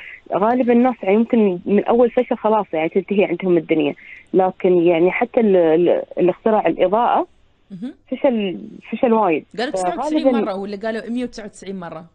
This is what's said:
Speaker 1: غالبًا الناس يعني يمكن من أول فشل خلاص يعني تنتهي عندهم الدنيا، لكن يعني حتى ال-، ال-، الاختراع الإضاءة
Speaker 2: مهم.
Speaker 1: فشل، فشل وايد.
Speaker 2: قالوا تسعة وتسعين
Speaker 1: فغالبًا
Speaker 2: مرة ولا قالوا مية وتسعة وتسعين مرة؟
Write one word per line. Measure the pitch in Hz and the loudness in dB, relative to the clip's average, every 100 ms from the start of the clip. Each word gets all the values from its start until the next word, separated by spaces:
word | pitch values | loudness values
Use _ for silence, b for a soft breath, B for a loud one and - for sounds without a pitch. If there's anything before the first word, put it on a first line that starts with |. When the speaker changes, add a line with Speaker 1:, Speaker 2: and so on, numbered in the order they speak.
| B B - | B B -8
Speaker 1:
غالبًا | 170 214 254 240 | -2 0 2 2
الناس | 240 254 233 | 2 2 0
يعني | 190 | 0
يمكن | 208 233 233 208 180 - | 2 2 2 2 0 0
من | 202 | 0
أول | - 240 240 | 2 2 2
فشل | - 247 240 | 2 -2 -2
خلاص | 214 220 190 | 0 0 -2
يعني | 160 160 | -4 -2
تنتهي | 196 175 202 | -2 -2 0
عندهم | 180 170 190 170 | 0 -2 0 0
الدنيا، | 160 160 147 B B B _ | 2 0 -2 B B B _
لكن | 185 185 - 190 180 | 0 0 0 2 4
يعني | 170 165 180 | 4 4 2
حتى | - 240 - | 0 -2 0
ال-، | 220 185 | 4 4
ال-، | 165 160 170 107 - - | 4 4 2 0 -2 -2
الاختراع | 180 - 226 214 170 | -2 0 0 0 0
الإضاءة | - 180 214 240 240 359 _ _ _ _ | 0 0 2 2 0 -2 _ _ _ _
Speaker 2:
مهم. | 185 247 349 _ | -14 -14 -16 _
Speaker 1:
فشل، | 247 285 233 196 185 - - - | -2 0 0 -2 -6 -12 -20 -14
فشل | 226 247 | -2 0
وايد. | 226 196 156 - 185 | 2 2 0 -4 -8
Speaker 2:
قالوا | 254 | -6
تسعة | 190 180 330 | -4 -4 -4
وتسعين | 294 302 | -2 0
Speaker 1:
فغالبًا | 269 233 | 2 0
Speaker 2:
مرة | 208 | -2
ولا | 190 202 202 | -6 -8 -8
قالوا | 220 226 202 | -8 -8 -8
مية | 240 | -8
وتسعة | 247 240 | -8 -12
وتسعين | 208 - 185 196 | -16 -16 -14 -12
مرة؟ | 170 160 170 | -12 -16 -18